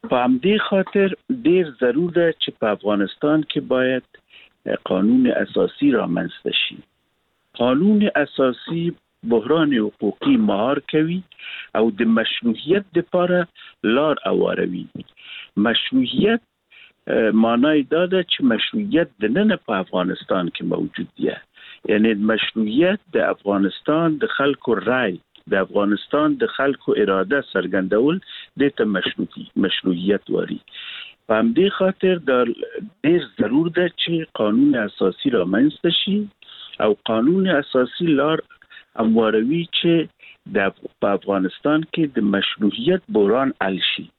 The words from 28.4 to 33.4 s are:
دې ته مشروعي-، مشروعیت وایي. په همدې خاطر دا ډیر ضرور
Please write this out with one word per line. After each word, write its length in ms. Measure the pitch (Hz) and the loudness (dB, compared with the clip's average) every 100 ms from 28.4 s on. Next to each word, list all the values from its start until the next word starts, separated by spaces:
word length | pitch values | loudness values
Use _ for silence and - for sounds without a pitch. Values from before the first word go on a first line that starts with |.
| - - | -18 -2
دې 100 | 139 - | -2 0
ته 60 | 110 | -2
مشروعي-، 680 | 92 - - 87 - - - | 0 -4 -6 -8 -8 -8 -2
مشروعیت 760 | 95 - 92 87 92 101 - | -2 -2 -2 -2 0 -2 0
وایي. 300 | 90 87 90 _ - - - - - - | -4 -4 -8 _ -18 -16 -16 -18 -20 -2
په 120 | 110 | 0
همدې 300 | 117 123 190 | 2 2 2
خاطر 460 | - 190 190 190 180 | 2 -2 0 0 0
دا 260 | 143 127 120 - - - - _ 143 | 0 0 0 -4 -8 -10 -14 _ 0
ډیر 200 | 175 - | 0 0
ضرور 280 | - | -4